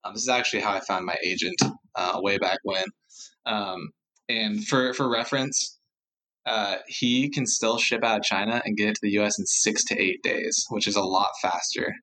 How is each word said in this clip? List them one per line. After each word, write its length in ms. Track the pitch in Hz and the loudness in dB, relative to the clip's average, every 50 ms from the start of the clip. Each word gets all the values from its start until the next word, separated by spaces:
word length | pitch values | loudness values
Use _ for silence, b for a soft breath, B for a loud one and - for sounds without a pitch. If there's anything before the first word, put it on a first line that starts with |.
| - | -8
Um, 100 | 98 101 | -8 -6
this 100 | 107 107 | -4 0
is 60 | 127 | 2
actually 320 | 127 123 120 - - 120 | 2 2 2 2 0 0
how 100 | 110 107 | 2 2
I 80 | 98 95 | 0 0
found 260 | 95 - 101 92 90 | 0 -2 -2 -2 0
my 100 | 90 87 - - | -2 -4 -2 -2
agent, 380 | 90 92 87 - 90 90 - - - - - _ _ _ | -2 -2 0 -2 -2 2 2 2 2 2 -6 _ _ _
uh, 240 | - 92 90 90 90 92 | -2 -2 0 0 0 0
way 160 | 98 101 98 | 0 2 2
back 180 | 98 92 92 95 _ | 2 0 0 -2 _
when. 220 | 101 95 95 95 98 - _ B B B B B B B B _ | -4 -2 -2 -2 -4 -8 _ B B B B B B B B _
Um, 440 | 123 110 107 101 98 92 85 80 - _ _ _ _ _ _ _ - | -4 -2 -2 -2 -4 -6 -8 -10 -12 _ _ _ _ _ _ _ -4
and 360 | 120 113 110 107 104 107 107 | -2 0 0 0 -2 -2 -2
for, 300 | - 139 131 127 127 123 | 2 2 2 2 2 0
for 160 | - 139 127 | 0 0 0
reference, 680 | 117 113 120 - - 135 131 139 - - - - - _ _ _ _ _ _ _ _ _ _ _ _ _ _ 123 | 0 0 -2 0 0 -2 -2 0 -2 -2 -2 -4 -6 _ _ _ _ _ _ _ _ _ _ _ _ _ _ -2
uh, 300 | 117 107 104 101 95 82 - - | 0 0 0 0 -2 -4 -6 -10
he 420 | - - 127 123 120 127 135 143 | -6 -2 2 2 4 4 2 2
can 160 | 143 151 127 | 0 -2 0
still 320 | 110 - - - 113 117 117 | 0 0 0 2 2 2 2
ship 260 | - - 123 110 113 | 2 0 2 2 2
out 140 | 113 110 104 | 2 2 2
of 60 | 104 | 2
China 400 | - 110 95 101 110 117 120 - | 0 0 0 0 0 0 0 0
and 100 | - 107 | -2 0
get 140 | 104 104 107 | 2 2 0
it 60 | 107 | 0
to 60 | - - | 0 0
the 80 | 107 | 2
U 120 | 101 104 104 | 2 4 4
S 140 | 104 104 - | 2 2 0
in 80 | 95 | -2
six 380 | - - - - 110 107 - - | 0 0 2 2 2 2 2 0
to 160 | - - - | 0 0 0
eight 220 | 101 92 90 - - | 2 0 0 0 -2
days, 420 | 90 87 - - - - - - - | -2 -2 0 -2 -2 -2 -2 -2 -2
which 180 | 117 104 104 104 | -2 -2 0 0
is 80 | 101 | 0
a 80 | 101 95 | 0 0
lot 260 | 92 92 92 101 92 - - | 2 2 2 2 0 -2 -2
faster 540 | - 98 90 90 - - - - 127 - - - | -2 -2 -2 0 -2 -4 -2 -2 -4 -4 -6 -8